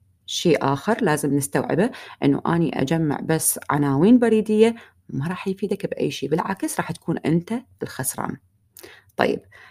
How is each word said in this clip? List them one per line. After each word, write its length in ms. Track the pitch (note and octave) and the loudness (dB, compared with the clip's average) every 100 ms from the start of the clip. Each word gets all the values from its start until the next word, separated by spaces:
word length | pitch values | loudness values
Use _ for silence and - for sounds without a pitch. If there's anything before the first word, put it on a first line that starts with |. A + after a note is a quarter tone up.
| _ _ - | _ _ -12
شيء 280 | - F3+ - | -2 2 2
آخر 420 | C#3 C#3 - A#3 | 2 -2 -2 0
لازم 320 | F#3+ D3+ D3+ C#3+ | 0 0 0 -2
نستوعبه، 560 | C#3 C#3+ - D3 A#3+ - - - | -2 -4 0 0 0 -4 -16 -2
إنه 180 | C#3+ C#3 - | 0 0 0
أني 360 | E3+ E3 - | 0 0 0
أجمع 380 | C3+ E3 D#3 C3+ | 0 0 0 -2
بس 360 | - D#3+ - - - | -2 -2 -2 -4 -2
عناوين 500 | C#3+ C#3+ C3+ F#3+ B3 | 0 2 4 6 6
بريدية 560 | A#3 A3 G#3+ G#3+ A3+ A#3 - _ - | 6 2 2 4 4 4 -8 _ -10
ما 180 | A#2 D#3 | -6 -6
راح 200 | F#3 G3 | -6 -6
يفيدك 380 | F#3+ F#3+ G3 E3 | -4 -4 -4 -4
بأي 260 | - D3 | -2 -4
شيء، 180 | C#3 C#3 | -4 -2
بالعكس 500 | D#3+ E3+ F#3+ D#4 - | -2 -2 -4 -4 -4
راح 120 | - | -6
تكون 260 | E3+ - D#3+ | -6 -6 -4
أنت 360 | - E3+ E3+ A#3 - _ | 0 0 0 -6 -8 _
الخسران. 540 | C#3 - C#3 - - C3+ _ _ _ - - - _ - | -10 -6 -6 -6 -6 -8 _ _ _ -20 -20 -20 _ 0
طيب، 240 | - - - - - | 0 0 -8 -20 -20